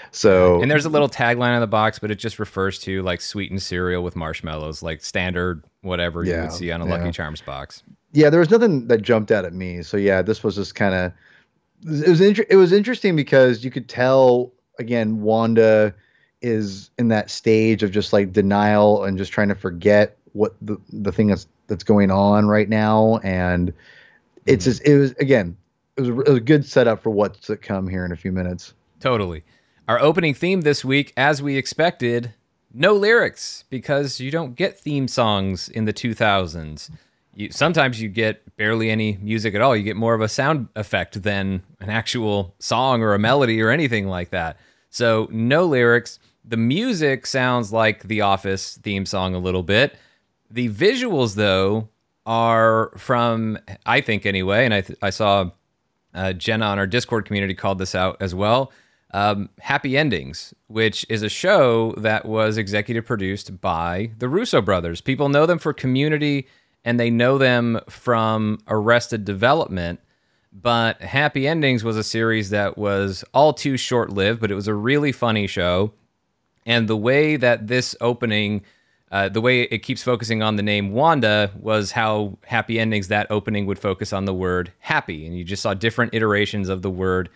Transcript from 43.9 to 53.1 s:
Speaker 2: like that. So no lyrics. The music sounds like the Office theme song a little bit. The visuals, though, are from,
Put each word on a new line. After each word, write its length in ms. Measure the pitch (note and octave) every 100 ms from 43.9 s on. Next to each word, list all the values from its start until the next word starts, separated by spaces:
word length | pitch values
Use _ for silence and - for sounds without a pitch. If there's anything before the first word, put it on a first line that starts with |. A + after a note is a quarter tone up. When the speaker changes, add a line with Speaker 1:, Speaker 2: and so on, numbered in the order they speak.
| A2 G2
Speaker 2:
like 240 | F2+ F2
that. 260 | F#2 D#2+ - _ _ _
So 380 | - A#2 A2 -
no 340 | A2 A#2 D#3 F3+
lyrics. 540 | C3 A#2+ A#2+ - - _ _
The 140 | - A2+
music 680 | A#2 E3 B3+ F3+ D3 C3+ -
sounds 460 | C3 B2+ B2 G2+
like 320 | A2+ A2 -
the 180 | F#2+ G#2+
Office 560 | G2+ F#2+ G2 F#2+ - -
theme 280 | G#2+ G2 F#2
song 300 | F#2+ F#2 F2+
a 40 |
little 240 | F2+ F#2
bit. 320 | F2 G#2 C#3+ - _ _ _ _ _
The 200 | A2+ A#2+
visuals, 640 | G2+ G3 B3+ B3 D3+ A#2 G2
though, 540 | G#2 F#2+ G2 A2 A2 _ _ _ A2+
are 640 | A2+ A#2 A2+ A2+ A2 A2 -
from, 640 | -